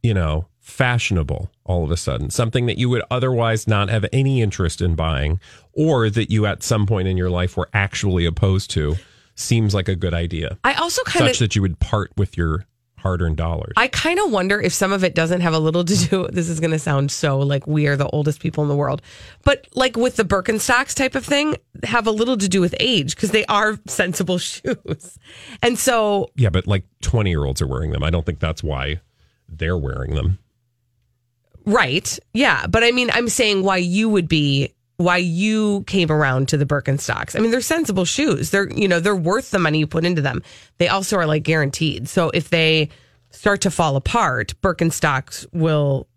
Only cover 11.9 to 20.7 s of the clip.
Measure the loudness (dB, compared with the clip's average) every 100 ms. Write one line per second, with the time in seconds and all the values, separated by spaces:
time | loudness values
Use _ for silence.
11.9 | -2 -4 -4 -4 -2 -2 -2 -6 _ _
12.9 | -8 -4 -2 0 0 -2 -4 -4 0 0
13.9 | 0 -2 0 0 0 0 0 -2 0 0
14.9 | 0 0 0 0 0 0 2 2 0 2
15.9 | 0 2 0 0 -4 -4 -2 0 -2 0
16.9 | 0 0 -2 0 0 0 0 0 0 2
17.9 | 0 0 0 0 -2 -4 -2 0 0 0
18.9 | -4 -8 -20 -20 -2 2 2 -2 0 0
19.9 | 2 0 0 0 0 0 -2 2